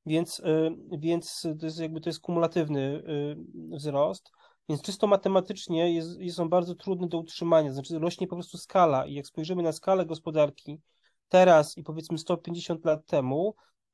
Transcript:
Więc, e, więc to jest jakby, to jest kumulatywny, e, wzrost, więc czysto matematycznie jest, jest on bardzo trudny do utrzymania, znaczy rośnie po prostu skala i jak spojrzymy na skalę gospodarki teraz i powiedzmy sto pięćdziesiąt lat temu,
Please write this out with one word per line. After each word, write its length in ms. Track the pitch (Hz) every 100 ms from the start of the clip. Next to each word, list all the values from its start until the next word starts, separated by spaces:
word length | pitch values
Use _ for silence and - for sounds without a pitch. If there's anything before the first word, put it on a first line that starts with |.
| 156
Więc, 340 | 160 170 -
e, 360 | 165 160 160 165 - 156
więc 480 | 160 170 165 - 165 156
to 60 | 160
jest 140 | 160
jakby, 220 | 160 160
to 80 | 170
jest 100 | 160
kumulatywny, 640 | - 170 165 170 151 143
e, 920 | 135 147 - 147 147 151 - 170 160 160
wzrost, 560 | 147 139 151 190 - _ _ _ -
więc 120 | 151
czysto 260 | - 190 208
matematycznie 880 | 196 196 190 185 196 - 165 175
jest, 260 | 170 165 175
jest 200 | 175 170
on 100 | 160
bardzo 260 | 180 175 175
trudny 320 | 196 180 180
do 100 | 165
utrzymania, 560 | - - 170 165 147
znaczy 260 | 135 135 160
rośnie 280 | 170 - 180
po 80 | 175
prostu 220 | - 175
skala 500 | - 190 170 131 -
i 60 |
jak 140 | 143 139
spojrzymy 360 | - 160 180
na 80 | 165
skalę 340 | 156 - 190 165
gospodarki 720 | 160 165 156 147 - - 151 _ _ _ _ _
teraz 500 | 185 185 160 151 -
i 60 |
powiedzmy 340 | 156 160 160 160
sto 200 | - 170
pięćdziesiąt 480 | 175 170 - 165 165
lat 200 | 156 -
temu, 500 | 151 127 143 202 - _ _ _